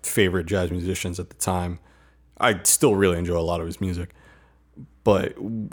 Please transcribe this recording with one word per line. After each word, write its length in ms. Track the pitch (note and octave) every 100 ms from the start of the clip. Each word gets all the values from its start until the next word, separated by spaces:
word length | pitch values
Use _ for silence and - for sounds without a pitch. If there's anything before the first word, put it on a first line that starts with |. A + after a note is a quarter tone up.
favorite 460 | - - F#2+ F#2 E2
jazz 240 | G2 F2+
musicians 480 | F2+ F2 F#2 F#2 F2
at 100 | F2
the 60 | -
time. 420 | - F2+ F2 F2 _ _ _ _ _ -
I 200 | A#2+ F#2+
still 320 | - - C#3+ G2
really 240 | G2 E2+
enjoy 180 | E2+ E2+
a 40 |
lot 180 | E2 E2+
of 80 | E2
his 120 | F2
music, 360 | F#2+ E2+ E2+ _ - - _ _ _ - C3+ _
but 320 | A2+ G2 - - G2+ A2+ G#2